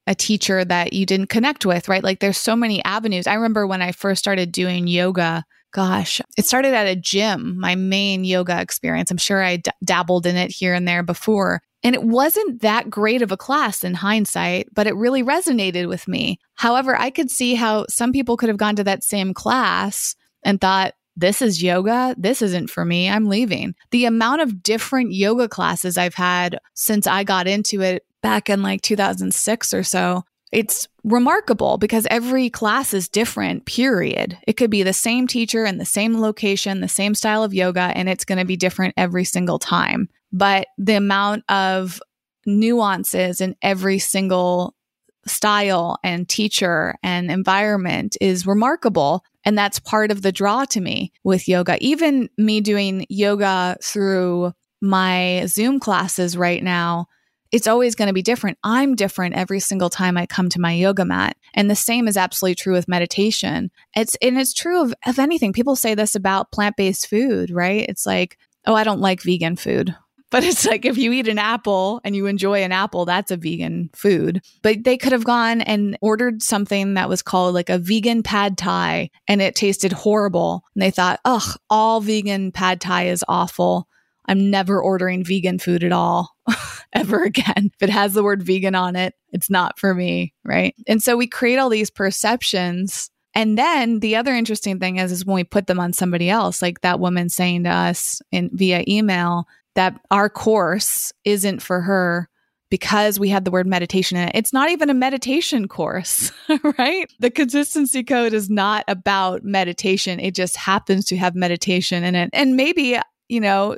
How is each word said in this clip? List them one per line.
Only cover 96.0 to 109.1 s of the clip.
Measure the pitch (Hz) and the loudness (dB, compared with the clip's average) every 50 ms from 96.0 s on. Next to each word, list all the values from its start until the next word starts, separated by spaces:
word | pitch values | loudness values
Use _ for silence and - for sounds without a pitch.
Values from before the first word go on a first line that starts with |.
| 185 180 175 170 175 | 0 0 0 0 0
else, | 175 208 233 202 180 180 - | 2 2 2 0 -2 -2 -2
like | 180 175 175 - | -2 -4 -2 0
that | - 180 175 175 | 0 0 0 0
woman | 180 180 180 175 175 175 | 0 0 0 0 0 -2
saying | - - 180 180 175 175 175 | -2 0 0 0 0 0 0
to | 175 | 0
us | 175 175 175 175 175 - - - - - - _ | 2 2 0 0 0 -2 -4 -6 -6 -8 -8 _
in, | - 180 175 - | -4 -4 -2 -4
via | - 185 190 180 180 175 - | -2 0 2 2 2 0 0
email | - 202 214 214 208 185 175 175 175 175 175 170 - _ _ _ _ _ | 0 0 2 2 2 2 0 0 0 0 -2 -4 -6 _ _ _ _ _
that | 190 185 185 - - - - | 0 2 2 0 -4 -4 0
our | 190 202 208 208 | 2 2 2 2
course | - - - 220 220 208 180 156 180 214 - - - - - - - _ - | -2 -2 0 2 4 4 2 2 0 0 -2 -2 -2 -4 -6 -8 -10 _ -2
isn't | 202 208 202 190 202 190 - | 0 0 2 0 -2 -2 -4
for | - - 185 180 | -4 -4 -2 -2
her | 175 190 196 190 180 175 170 175 170 - _ _ _ _ _ _ _ _ | 0 0 0 2 2 0 0 -2 -4 -8 _ _ _ _ _ _ _ _
because | 190 180 - - 214 208 214 214 196 202 | -4 -2 0 0 2 2 2 2 2 2
we | 202 196 | 0 2
had | 202 196 190 | 2 0 0
the | 185 | 0
word | 175 185 185 | 0 0 0
meditation | 190 185 180 175 - - 185 180 - 185 175 | 0 0 0 -2 0 0 0 0 0 0 -2
in | 175 | -2
it. | 175 - | -2 -4
It's | 220 220 - 269 | -4 -4 -2 0
not | 262 285 330 | 0 0 0
even | 349 320 311 294 | 0 0 0 0
a | 269 | 2
meditation | 254 254 269 269 262 - 240 269 330 339 - 302 233 196 | 2 0 0 -2 -4 -4 -2 -2 -2 -2 -2 -2 -2 -2
course, | 190 - - 160 - - 190 180 - - - - - - - - - 311 | -4 -4 -4 -4 -4 -4 -6 -4 -4 -4 -2 -4 -4 -8 -6 -2 -2 0
<laughs> | 262 - 302 - | 0 0 0 0
right? | - 240 277 349 381 330 - _ - | 0 0 0 0 -2 -4 -8 _ -2
The | 214 247 | -2 0
consistency | 240 - 294 240 262 285 294 - - 311 285 254 - 262 240 | 2 0 0 2 2 0 0 0 0 0 0 0 0 -2 -2
code | - 277 247 240 226 220 | 0 2 2 2 2 0
is | 214 202 190 | 0 0 0
not | 214 202 190 202 214 214 - | 0 0 2 2 0 0 -2
about | - 202 185 - 202 | -2 -4 -2 0 0